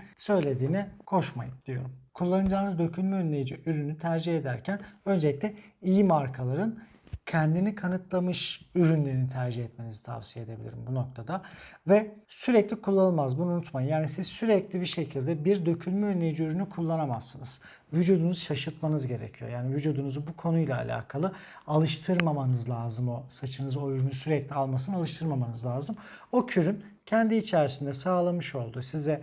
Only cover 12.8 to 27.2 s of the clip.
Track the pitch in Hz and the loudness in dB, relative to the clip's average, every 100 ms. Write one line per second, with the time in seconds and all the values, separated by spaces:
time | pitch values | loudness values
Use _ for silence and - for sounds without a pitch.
12.8 | 202 196 190 165 135 131 175 175 165 - | 2 4 6 4 2 0 0 -2 -2 -2
13.8 | 135 156 151 185 180 - 226 196 196 185 | 0 0 0 -2 -6 -2 2 2 2 -4
14.8 | 175 - 139 139 131 160 160 202 165 170 | -2 -2 -4 -2 -2 0 2 2 2 0
15.8 | 185 190 208 180 165 160 160 170 196 - | 0 0 0 0 0 0 -2 -2 -2 -2
16.8 | 165 165 143 113 - - 123 - - - | 0 0 0 -4 -6 -12 -14 -16 -18 -20
17.8 | - 160 180 180 165 175 - 135 156 - | -4 2 4 4 4 0 -2 -4 -4 -4
18.8 | 156 151 127 117 110 - 117 120 127 143 | 0 0 -2 -4 -8 -10 -10 -6 -4 -2
19.8 | 151 135 135 139 151 160 170 165 160 - | 0 0 -2 -4 -8 -4 0 2 2 0
20.8 | 117 117 - 139 185 - - - - 156 | -2 -6 -4 -2 -2 -4 -16 -14 0 2
21.8 | 160 - - 175 165 143 131 123 113 117 | 4 0 0 2 4 2 0 0 -2 -4
22.8 | 117 113 123 120 127 - 131 - 139 135 | -4 -2 -2 -4 -8 -10 -8 -6 -4 -2
23.8 | 139 135 131 - 160 147 135 143 135 131 | -2 0 0 0 0 0 0 -2 0 0
24.8 | 196 185 160 - 165 135 120 117 123 127 | -2 -2 -2 -2 -2 -2 -2 -4 -4 -4
25.8 | 143 214 - - - 247 240 190 165 208 | -4 -8 -12 -20 -2 0 2 2 2 0
26.8 | - - - 220 | -8 -14 0 4